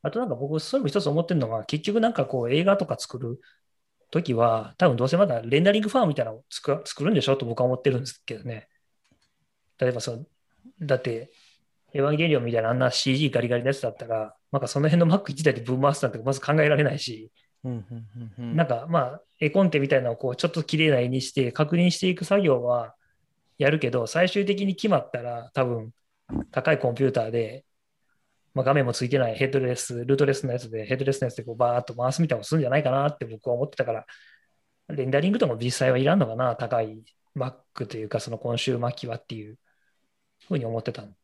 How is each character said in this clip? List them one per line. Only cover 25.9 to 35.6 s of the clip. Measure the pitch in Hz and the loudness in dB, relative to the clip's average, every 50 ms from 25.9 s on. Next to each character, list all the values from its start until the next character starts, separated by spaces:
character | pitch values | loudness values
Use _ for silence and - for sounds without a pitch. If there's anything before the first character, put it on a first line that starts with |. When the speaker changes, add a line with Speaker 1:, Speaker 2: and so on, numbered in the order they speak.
| - _ _ _ _ _ _ _ 127 - - - | -16 _ _ _ _ _ _ _ -6 -6 -6 -4
Speaker 1:
高 | - 131 - - 156 | -6 -2 2 2 0
い | 139 | 2
コ | - 127 120 | 2 -2 0
ン | |
ピ | 117 135 | 2 0
ュ | 131 | 0
ー | 131 | 2
タ | 127 113 | 0 -2
ー | 110 | -2
で、 | 113 120 113 107 113 135 _ _ _ _ _ _ _ _ _ _ _ _ _ _ _ _ _ _ _ | -2 -4 -4 -4 -8 -14 _ _ _ _ _ _ _ _ _ _ _ _ _ _ _ _ _ _ _
ま | 135 127 | -2 2
あ、 | |
画 | 131 139 | 2 4
面 | 147 135 | 4 2
も | 120 117 | 0 0
つ | - 127 | -2 -2
い | 120 | 0
て | 135 139 | 2 2
な | 127 113 | 2 0
い | 110 | 0
ヘ | - 139 | 0 -2
ッ | 135 | 0
ド | 135 135 | 2 0
レ | 131 123 123 | 0 0 -2
ス、 | 120 - - 123 120 120 | -4 -6 -8 -8 -8 0
ル | 127 139 | 0 2
ー | 139 | 4
ト | 147 | 4
レ | 135 135 | 2 2
ス | - - | 0 -2
の | 131 120 | -4 -4
や | 123 | -4
つ | 120 113 | -6 -6
で、 | 110 110 110 | -8 -8 -4
ヘ | 104 131 | -4 -2
ッ | 127 | -2
ド | 139 | 0
レ | 135 131 | 0 0
ス | - 135 | 0 -2
の | |
や | 120 - | -4 -4
つ | |
で | - 113 | -6 -10
こ | 117 117 | -10 -2
う | |
バ | 113 127 120 120 123 | 0 2 2 2 0
ー | |
ッ | 123 | -2
と | - 117 | -4 -6
回 | 120 120 127 139 | -2 -2 -2 2
す | - | 2
み | 170 151 | 2 2
た | 127 | 2
い | |
な | 113 | -2
の | 101 | -2
を | |
す | - 151 | -2 0
る | 160 | 0
ん | 143 | 2
じ | |
ゃ | 120 | 2
な | 131 147 | 2 2
い | 151 | 2
か | 139 | 2
な | 131 135 143 147 | 2 2 0 0
っ | 147 | -2
て | - 131 | -4 -10
僕 | 113 113 107 _ 131 | -12 -12 -8 _ -4
は | 120 | -2
思 | 120 135 | -2 -2
っ | 135 | -4
て | - | -2
た | - 127 | -4 -2
か | 117 113 | -2 -2
ら、 | 110 - - - - - - _ _ _ _ _ _ _ _ _ _ _ - | -6 -6 -12 -20 -20 -20 -20 _ _ _ _ _ _ _ _ _ _ _ -10
レ | 156 147 131 | -6 -4 -2
ン | 131 | 0
ダ | 131 143 | 2 2
リ | 151 185 | 2 2
ン | 208 | 2
グ | 247 | 2
と | - | 2
か | 147 117 | 0 0
も | |
実 | 110 | -2